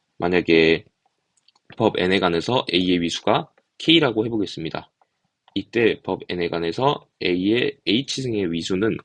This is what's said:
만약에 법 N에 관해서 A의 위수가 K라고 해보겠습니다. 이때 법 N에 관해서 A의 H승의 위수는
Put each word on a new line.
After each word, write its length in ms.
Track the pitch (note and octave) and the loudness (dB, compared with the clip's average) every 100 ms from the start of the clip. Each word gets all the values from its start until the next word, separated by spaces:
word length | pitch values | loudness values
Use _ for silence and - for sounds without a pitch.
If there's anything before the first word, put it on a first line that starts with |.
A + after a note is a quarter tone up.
| _ _ | _ _
만약에 680 | F2 F2+ E2 E2 D#2+ E2 - _ _ _ _ _ _ _ _ - | 0 0 4 4 6 2 -2 _ _ _ _ _ _ _ _ -2
법 220 | A2 - | 0 2
N에 220 | F2+ F#2+ | 0 2
관해서 460 | F#2 E2+ E2 B2 - | 2 0 0 -2 0
A의 300 | F2+ F#2 F2 | 0 2 0
위수가 500 | E2+ - - B2 - _ _ _ | 0 -2 -2 -2 -2 _ _ _
K라고 480 | - E3 C#3+ A2 A2+ | 2 4 4 0 -2
해보겠습니다. 680 | A#2 F#2+ - D#2+ - - _ _ _ _ _ _ - | -4 -6 -6 -8 -8 -12 _ _ _ _ _ _ -8
이때 460 | - A2+ A2+ - | -4 2 2 2
법 180 | - F#2 - | -4 -6 -6
N에 200 | F2+ E2+ | -6 -4
관해서 580 | E2 E2+ E2 C3+ - - _ | -2 -4 0 -2 -2 -8 _
A의 560 | - F2+ F#2+ A#2 - - - | -2 0 2 0 0 -4 -2
H승의 640 | G#2+ C#3 - C3 G#2+ F#2+ | -2 -2 -8 -4 -4 -2
위수는 460 | E2+ D#2+ F#2 A2 F2 | -4 -4 -2 -2 -4